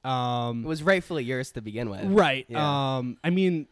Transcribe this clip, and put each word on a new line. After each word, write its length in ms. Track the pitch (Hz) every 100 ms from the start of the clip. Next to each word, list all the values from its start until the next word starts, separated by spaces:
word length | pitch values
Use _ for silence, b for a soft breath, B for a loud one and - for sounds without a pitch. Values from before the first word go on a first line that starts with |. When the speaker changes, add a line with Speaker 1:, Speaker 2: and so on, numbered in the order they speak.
Speaker 1:
Um, 580 | 131 127 123 120 120 120
Speaker 2:
It 40 | 151
was 140 | 156
rightfully 440 | 160 190 - 160
yours 260 | 123 127 127
to 100 | 123
begin 280 | 107 107 117
with. 160 | 98
Speaker 1:
Right. 400 | 101 202 160 131 127
Speaker 2:
Yeah. 480 | 127 147 143 135 131
Speaker 1:
Um, 200 | 123 -
I 80 | 160
mean 380 | 180 185 165 139